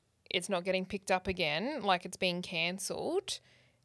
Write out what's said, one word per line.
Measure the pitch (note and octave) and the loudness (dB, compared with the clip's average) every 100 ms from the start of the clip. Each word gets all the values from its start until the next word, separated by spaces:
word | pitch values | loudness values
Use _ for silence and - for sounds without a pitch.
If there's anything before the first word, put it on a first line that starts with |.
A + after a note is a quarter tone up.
| _ _ - | _ _ -2
"It's | F3+ E3+ | -2 0
not | F3+ F#3 | 0 2
getting | F#3 F#3+ | 0 0
picked | G3+ - | -4 0
up | F#3 G3 | 2 2
again, | F#3 D#3 D3+ A#3+ D4+ | 0 0 0 -2 0
like, | G3 F3+ | 2 2
it's | F3+ - | 0 -2
being | F#3 F3 | 0 0
cancelled." | F3 E3+ E3+ F#3+ - - A3 F4+ - - - - _ _ | -2 -2 0 -2 -4 -2 0 0 -2 -6 -10 -20 _ _